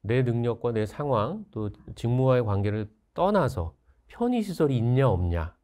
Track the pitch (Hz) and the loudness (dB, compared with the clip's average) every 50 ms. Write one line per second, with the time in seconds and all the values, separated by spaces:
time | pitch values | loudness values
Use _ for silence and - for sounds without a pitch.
0 | - 101 117 127 131 120 117 120 120 120 113 113 - 120 117 110 110 104 - - | -2 0 0 0 2 2 0 0 0 -2 -4 -2 -4 -2 -2 0 -2 -2 -4 -6
1 | 147 147 131 110 101 123 180 220 208 _ _ 113 107 104 - - - - - - | -4 0 0 0 0 -2 -4 -10 -12 _ _ -6 -6 -6 -8 -10 -16 -16 -14 -6
2 | - 117 123 127 131 131 127 123 120 104 101 98 101 104 101 110 107 104 _ _ | -2 -2 0 2 2 4 2 2 2 0 0 0 0 -2 -2 -4 -6 -8 _ _
3 | _ _ _ - 170 190 208 196 156 123 131 - 82 80 - _ _ _ _ _ | _ _ _ 0 0 2 4 4 2 2 0 -2 -6 -6 -8 _ _ _ _ _
4 | _ _ - - 233 247 247 240 214 196 175 - 160 147 135 120 110 120 123 131 | _ _ -6 -4 -2 0 0 0 -2 -4 0 0 2 2 2 2 2 2 4 4
5 | 139 127 101 87 90 87 85 85 80 85 - _ | 4 4 4 2 0 0 0 -2 -4 -6 -10 _